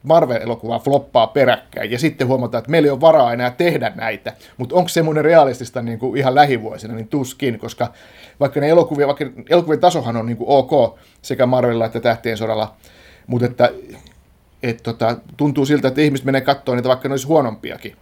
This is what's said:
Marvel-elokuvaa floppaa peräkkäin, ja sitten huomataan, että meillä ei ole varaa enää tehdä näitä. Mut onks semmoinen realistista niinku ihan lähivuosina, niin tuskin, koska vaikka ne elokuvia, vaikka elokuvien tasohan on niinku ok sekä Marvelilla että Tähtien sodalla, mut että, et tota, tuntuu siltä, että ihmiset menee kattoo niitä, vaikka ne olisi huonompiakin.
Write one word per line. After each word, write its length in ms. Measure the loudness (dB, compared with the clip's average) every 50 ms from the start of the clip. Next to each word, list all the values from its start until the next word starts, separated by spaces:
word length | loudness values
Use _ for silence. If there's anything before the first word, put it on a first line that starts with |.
Marvel-elokuvaa 760 | 2 4 4 4 4 2 -2 -4 -4 -6 -8 -6 -6 -6 -6 -4
floppaa 480 | 0 0 0 0 0 0 2 2 2
peräkkäin, 640 | 2 2 2 2 2 2 0 -4 _ -10 -10 -6 -6
ja 80 | -4 -2
sitten 280 | -2 -2 -2 -2 -2
huomataan, 320 | 0 0 -2 -2 -4 -4 -6
että 120 | -4 0
meillä 160 | 2 2 4
ei 40 | 2
ole 100 | 2 4
varaa 320 | 6 6 6 6 4 2
enää 180 | 0 -2 -2 -4
tehdä 420 | -2 0 0 0 0 0 -4 -4 -6
näitä. 380 | -6 -8 -8 -8 -8 _ -14 -14 _ -20 -20 _
Mut 160 | -10 -8 0
onks 220 | 0 0 0 2 0
semmoinen 300 | -2 0 0 0 0 2
realistista 580 | 6 6 6 6 4 2 -6 -10 -10 _ -8
niinku 320 | -8 -8 -8 -6 -6 -4 -4
ihan 200 | 0 0 2 4
lähivuosina, 600 | 4 4 4 2 -2 -4 -10 -12 -12 -12 -12 -10
niin 140 | -10 -8 -6
tuskin, 500 | -4 -4 -4 -6 -8 -6 -4 -4 -4 -6
koska 340 | -10 -14 -6 -6 -8 -8 -8 -18 -20 -20 -20 -20 -20 -20 _ _
vaikka 200 | -2 -2 0 -2
ne 80 | 2 4
elokuvia, 380 | 4 4 4 2 0 0 0
vaikka 180 | 0 0 -4 -6 -10 -10 -14 -2 2
elokuvien 300 | 2 2 2 2 0 2
tasohan 360 | 2 2 2 0 -4 -4 -4
on 100 | -4 -4
niinku 180 | -6 -6 -6 0 2
ok 500 | 2 2 2 2 2 2 2 0 -2 _ _ _ _ _
sekä 240 | -10 -8 -2 0 0
Marvelilla 400 | 2 2 0 0 0 0 -2 -4
että 140 | -4 -4 -2
Tähtien 360 | -2 -2 -2 -2 -4 -6 -6
sodalla, 380 | -4 -4 -4 -2 -4 -4 -6 -8 _ _ -20 _ _ _ -20 _ _ _
mut 160 | -4 -2 -2
että, 280 | -2 -2 2 0 0 0 0 -6 -18 -20 -20 -20 -20 -20 _ _ _ _ _ _ _ _ _ _
et 180 | -8 -8 -8 -6
tota, 340 | -8 -10 -6 -2 -2 -2 -2 -4 _ -20 -6
tuntuu 300 | -2 -2 -2 0 0 0
siltä, 220 | 2 0 2 0 0
että 120 | 0 2
ihmiset 260 | 0 0 0 -2 -2
menee 140 | -2 -2 0
kattoo 340 | 0 0 -2 0 -2 -4 -4
niitä, 140 | -2 0 0
vaikka 200 | -2 -2 -2 -6
ne 40 |
olisi 140 | -6 -6 -2
huonompiakin. 680 | 0 0 0 0 0 -6 -10 -12 -14 -14 -14 -16 -18 -20 _